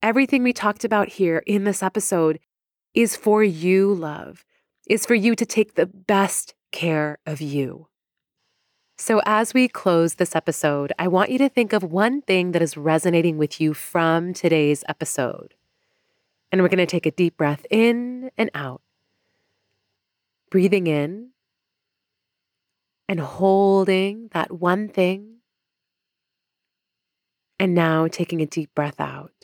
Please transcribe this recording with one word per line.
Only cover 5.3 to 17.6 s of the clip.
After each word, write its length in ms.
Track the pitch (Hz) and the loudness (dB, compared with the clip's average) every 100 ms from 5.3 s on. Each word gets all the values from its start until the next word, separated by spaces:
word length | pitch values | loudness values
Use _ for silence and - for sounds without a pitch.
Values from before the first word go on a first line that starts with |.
| 226 | 0
to 100 | 226 | -2
take 280 | - 214 | 0 -2
the 120 | - 185 | 0 -2
best 680 | - - 196 196 - - _ _ | -4 -2 2 2 -2 -10 _ _
care 460 | - 170 156 151 147 | -6 -2 -2 -2 -6
of 160 | - 147 | -12 -10
you. 460 | 151 143 131 - 160 _ _ _ _ _ _ _ _ _ _ _ | -6 -4 -4 -8 -20 _ _ _ _ _ _ _ _ _ _ _
So 240 | - 220 | -2 0
as 300 | - 214 226 | 2 0 2
we 140 | 254 254 | 2 2
close 460 | - - 170 165 | 2 2 2 2
this 200 | - 180 | 0 -2
episode, 580 | 165 - 160 151 147 143 - | -2 -4 -2 0 -2 -4 -4
I 80 | 180 | 0
want 220 | 185 165 | 0 0
you 80 | 254 | 2
to 100 | 269 | 0
think 240 | - 226 | 2 0
of 120 | 220 | 0
one 360 | 180 170 214 277 | -2 0 0 0
thing 300 | - 190 180 | 0 0 2
that 100 | 170 | 0
is 140 | 165 160 | 0 -2
resonating 640 | 147 160 180 170 170 156 | 0 2 2 2 2 0
with 220 | 151 - | -4 0
you 140 | 156 | -2
from 600 | 151 - 175 165 165 175 | -2 -4 0 2 2 -2
today's 480 | 180 175 160 147 147 - | -2 0 2 2 0 -4
episode. 680 | 151 156 - 123 - - _ _ _ _ _ _ _ _ _ _ | -8 -8 -4 -4 -6 -14 _ _ _ _ _ _ _ _ _ _
And 120 | 190 | 2
we're 60 | 180 | 2
gonna 180 | 185 175 | 2 0
take 200 | 180 160 | 0 -4
a 60 | |
deep 240 | - 175 - | 0 -2 0
breath 280 | 151 147 | -2 -2